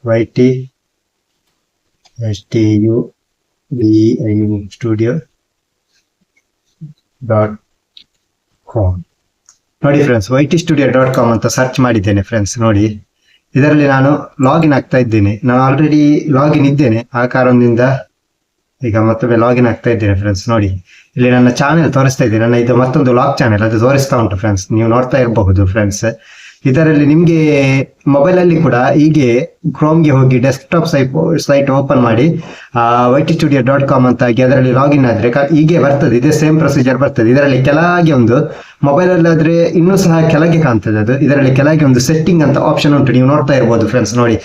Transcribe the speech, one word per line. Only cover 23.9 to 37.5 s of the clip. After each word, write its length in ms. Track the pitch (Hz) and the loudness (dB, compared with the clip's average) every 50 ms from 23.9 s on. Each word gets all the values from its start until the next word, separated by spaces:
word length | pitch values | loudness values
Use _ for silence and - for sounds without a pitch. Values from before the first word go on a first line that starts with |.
| 139 135 131 - 135 | 0 0 0 -2 -2
ಉಂಟು 200 | 120 110 95 98 | -2 -2 -2 -4
ಫ್ರೆಂಡ್ಸ್. 360 | 92 113 107 98 95 - - | -4 -4 -2 -4 -4 -4 -4
ನೀವು 160 | 113 110 113 113 | -2 -2 0 0
ನೋಡ್ತಾ 300 | 117 - - - 147 131 | 0 0 0 0 -2 -2
ಇರಬಹುದು 480 | 123 113 107 113 92 95 92 98 95 | 0 0 0 0 0 0 2 0 0
ಫ್ರೆಂಡ್ಸ್. 380 | 92 101 110 104 98 101 - - 139 - - - - - - - - - _ - | 0 0 -2 -2 -2 -4 -4 -6 -6 -6 -8 -12 -20 -20 -20 -20 -20 -12 _ -2
ಇದರಲ್ಲಿ 400 | 135 127 160 160 156 151 147 143 | 0 0 2 2 2 2 2 2
ನಿಮ್ಗೆ 320 | 143 151 170 175 165 165 156 156 151 147 139 135 135 135 135 131 - _ _ - 147 | 2 4 4 2 2 2 2 2 2 2 2 2 0 0 0 -2 -4 _ _ -2 0
ಮೊಬೈಲ್ 300 | 139 143 143 180 180 180 | 2 2 2 2 2 2
ಅಲ್ಲಿ 240 | 175 175 160 - | 2 2 2 2
ಕೂಡ 120 | - 127 117 | 0 0 0
ಹೀಗೆ 540 | 123 131 139 - 147 151 156 147 156 131 120 117 127 165 - _ _ - 143 | 0 0 0 2 2 2 2 2 2 2 2 0 0 -2 -6 _ _ -8 -8
Chrome-ಗೆ 420 | - - 151 156 160 165 156 147 | -4 -2 0 0 2 2 2 2
ಹೋಗಿ 280 | 131 131 127 131 131 120 | 2 2 2 2 2 0
ಡೆಸ್ಕ್‌ಟಾಪ್ 500 | 123 139 131 - - - 175 170 - - | 0 -2 -2 -4 -6 -4 -4 -2 -2 -2
ಸೈಟ್, 500 | 156 139 127 131 135 160 170 165 160 - - | -2 -2 -2 -2 -2 -4 -2 -2 -2 -2 -2
ಸೈಟ್ 240 | 151 139 139 139 131 | 0 0 0 0 0
ಓಪನ್ 320 | 135 135 135 135 143 127 | 0 -2 -2 0 0 0
ಮಾಡಿ, 240 | 120 117 110 120 147 165 - - - - - - - - - | 0 0 0 0 0 0 -2 -4 -8 -14 -18 -20 -16 -8 -4
ಆ, 320 | 120 117 120 120 123 123 123 | -2 0 0 0 0 2 2
ವೈ 140 | 131 151 | 0 0
ಟಿ 120 | 156 170 160 | 0 -2 -2
ಸ್ಟುಡಿಯೋ 280 | 156 160 147 143 135 | -2 0 0 0 0
ಡಾಟ್ 260 | 113 135 139 139 135 - | 0 0 0 0 0 0
ಕಾಮ್ 180 | 139 127 127 | 0 2 2
ಅಂತ 160 | 123 120 - | 0 0 0
ಹಾಕಿ 200 | 127 120 113 123 | 0 0 0 0
ಅದರಲ್ಲಿ 300 | 127 123 139 131 127 127 | 2 2 2 2 2 2
ಲಾಗಿನ್ 340 | 117 131 143 147 147 139 127 | 2 0 2 2 2 2 2
ಆದ್ರೆ 240 | 117 110 101 117 120 | 0 0 0 -2 -2
ಕ-, 180 | 120 139 139 - 165 | 0 -2 0 0 2
ಹೀಗೆ 240 | 147 160 156 175 143 | 2 2 2 2 2
ಬರ್ತದೆ, 380 | 135 139 139 - 165 123 113 | 0 0 0 0 0 0 0
ಇದೇ 140 | 120 135 156 | 0 0 0
ಸೇಮ್ 280 | 151 151 156 156 156 156 | 0 0 0 0 0 0
ಪ್ರೊಸೀಜರ್ 400 | 170 - 131 139 123 131 127 127 | 0 0 0 0 0 0 0 -2
ಬರ್ತದೆ. 320 | 143 139 - 120 110 117 | -2 -2 -2 0 0 2
ಇದರಲ್ಲಿ 340 | 127 147 143 139 | 2 2 2 0